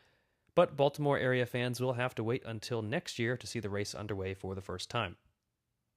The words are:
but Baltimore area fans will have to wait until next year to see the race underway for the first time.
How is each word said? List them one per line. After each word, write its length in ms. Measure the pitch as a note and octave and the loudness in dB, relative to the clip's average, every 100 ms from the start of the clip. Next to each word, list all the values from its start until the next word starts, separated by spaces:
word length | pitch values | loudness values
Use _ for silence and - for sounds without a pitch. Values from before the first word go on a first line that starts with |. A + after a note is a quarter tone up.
| _ _ _ _ _ - | _ _ _ _ _ 4
but 180 | F3+ | 4
Baltimore 440 | C#3 C#3+ D3+ C#3+ C3+ | 6 2 4 2 4
area 260 | B2+ B2+ | 4 2
fans 380 | A#2 B2 B2 A#2 | 2 0 -2 0
will 100 | B2+ | 0
have 220 | A#2+ B2+ | 0 -2
to 100 | - | 0
wait 180 | A2 C3 - | 0 -2 -2
until 340 | A2+ - A#2 | -8 -4 -2
next 380 | G#2+ D#3 - - | 0 -2 -4 -2
year 180 | A#2 B2 | 0 0
to 100 | - | -4
see 140 | A#2 | -6
the 80 | G#2 | -4
race 260 | G2+ G#2 | -2 -4
underway 380 | - G#2 G2 F#2+ | -6 -4 -4 -4
for 220 | F#2+ F#2+ | -4 -6
the 80 | F#2+ | -6
first 260 | F#2 F#2 - | -6 -8 -2
time. 300 | A#2+ F#2+ F#2 _ _ _ _ _ _ _ | -2 -2 -6 _ _ _ _ _ _ _